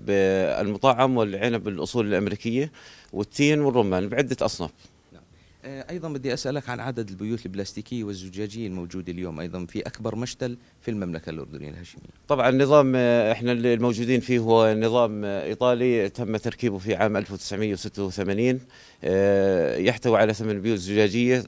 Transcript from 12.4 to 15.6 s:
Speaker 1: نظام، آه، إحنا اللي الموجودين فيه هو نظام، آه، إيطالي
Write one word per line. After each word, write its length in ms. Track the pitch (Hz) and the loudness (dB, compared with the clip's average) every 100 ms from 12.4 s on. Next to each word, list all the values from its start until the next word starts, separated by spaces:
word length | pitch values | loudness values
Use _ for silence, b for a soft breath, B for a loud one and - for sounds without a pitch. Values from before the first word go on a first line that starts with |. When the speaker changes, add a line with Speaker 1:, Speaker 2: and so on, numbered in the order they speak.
| 123 | 4
Speaker 1:
نظام، 420 | 131 139 147 135 127 | 4 6 6 6 4
آه، 360 | 123 120 107 | 4 4 4
إحنا 200 | 113 120 | 2 0
اللي 220 | 120 120 | 0 2
الموجودين 460 | 117 120 113 120 123 | 2 2 0 0 0
فيه 180 | 117 120 | 2 0
هو 360 | 113 113 110 | 4 6 6
نظام، 500 | 107 113 120 117 107 | 4 2 4 2 0
آه، 200 | 104 98 | -4 -4
إيطالي 640 | 73 104 | -4 0